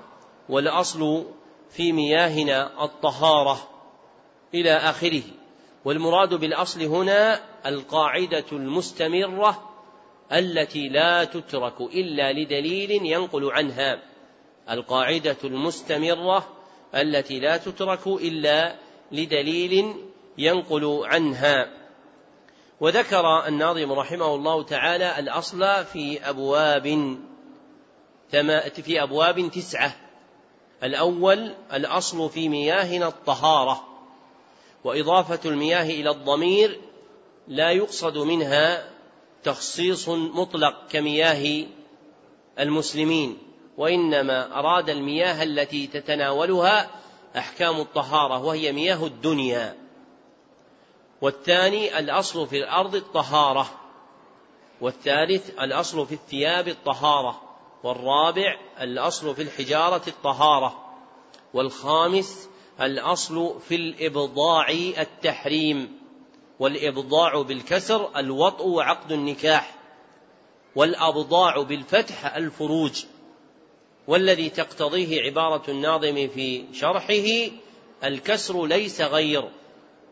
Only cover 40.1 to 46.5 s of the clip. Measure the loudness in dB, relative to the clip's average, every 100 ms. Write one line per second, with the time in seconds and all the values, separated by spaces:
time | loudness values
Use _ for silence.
40.1 | -4 -4 -4 -4 0 0 0 -6 -2 0
41.1 | 2 2 2 0 -4 -6 -14 -20 -20 -20
42.1 | _ _ _ _ -4 0 0 -2 -2 0
43.1 | 0 -2 -6 -18 -20 -16 -4 0 2 2
44.1 | 2 2 -2 -2 -2 0 2 0 -4 -2
45.1 | 0 0 0 -2 -2 -2 -4 -6 -8 -4
46.1 | -2 0 0 2